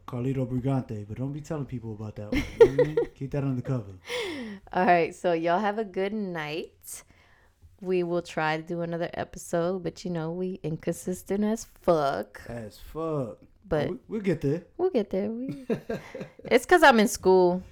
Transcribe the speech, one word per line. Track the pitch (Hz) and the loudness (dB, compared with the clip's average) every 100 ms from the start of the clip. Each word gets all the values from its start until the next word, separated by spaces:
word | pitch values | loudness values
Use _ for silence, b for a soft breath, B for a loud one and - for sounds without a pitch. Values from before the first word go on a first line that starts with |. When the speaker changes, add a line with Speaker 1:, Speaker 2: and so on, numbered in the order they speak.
| - | -10
Speaker 1:
Carlito | 123 123 135 127 | -4 -2 -2 -2
Brigante, | 127 123 135 123 107 104 | -2 0 0 -2 -8 -8
but | 107 | -6
don't | 135 | -6
be | 147 | -8
telling | 147 156 | -8 -8
people | 131 123 113 | -6 -8 -8
about | 104 107 - | -10 -10 -10
that | 104 | -6
one. | 262 - - | -4 -4 8
You | 453 | 8
know | |
what | 135 | 8
I | 302 | 0
mean? | 311 - | 0 -4
Speaker 2:
<laughs> | |
Speaker 1:
Keep | - 139 | -6 -6
that | 143 | -2
undercover. | 139 127 - 131 98 95 B 494 415 302 226 196 - | -2 -2 -2 -4 -4 -14 B -6 -6 -8 -10 -12 -6
Speaker 2:
All | - | 0
right, | 185 175 165 | 4 4 4
so | 180 180 | -2 -2
y'all | 170 165 175 | 0 2 2
have | 208 208 | 0 -2
a | |
good | 214 180 196 | -4 -4 -4
night. | 214 196 170 147 156 - _ - - - b b b b b - _ | -2 -6 -6 -6 -6 -10 _ -18 -18 -18 b b b b b -20 _
We | 185 185 | -2 0
will | 175 175 | 2 -2
try | 170 - 156 156 | -2 -2 -2 -2
to | |
do | 160 170 | -4 -6
another | 170 170 170 | -4 -4 -4
episode, | - - - - 170 170 190 | -4 -8 -8 -4 -2 0 -2
but, | 170 - | -6 -8
you | 185 | -6
know, | 170 160 | -4 -4
we | 175 185 185 | -6 -6 -6
inconsistent | 156 160 - 170 - 185 - 196 | -6 -6 -4 -6 -6 -8 -4 -2
as | 214 220 - - | 0 -2 -6 -4
fuck. | - 165 143 143 214 - - | 2 4 4 0 -6 -12 -14
Speaker 1:
As | 120 107 - | -12 -12 -14
fuck. | - 151 160 151 120 - - _ 208 | -14 -8 -4 -2 -4 -8 -18 _ -4
Speaker 2:
But | 156 147 | -2 -2
Speaker 1:
We, | 214 - | -6 -6
we'll | 208 | -4
get | 196 160 | 0 0
there. | 139 160 - - | 0 -2 -4 -2
Speaker 2:
we'll | 359 | 0
get | 294 202 | 0 0
there. | 190 208 | -2 -2
We, | 226 269 285 254 220 - 220 | -4 -8 -10 -4 -6 -4 -10
Speaker 1:
<laughs> | - - - - | -8 -14 -14 -14
Speaker 2:
it's | - 247 - | 2 2 6
'cause | 359 | 8
I'm | 311 233 | 8 8
in | 208 | 4
school. | - 185 185 180 180 185 | 2 6 8 6 4 -4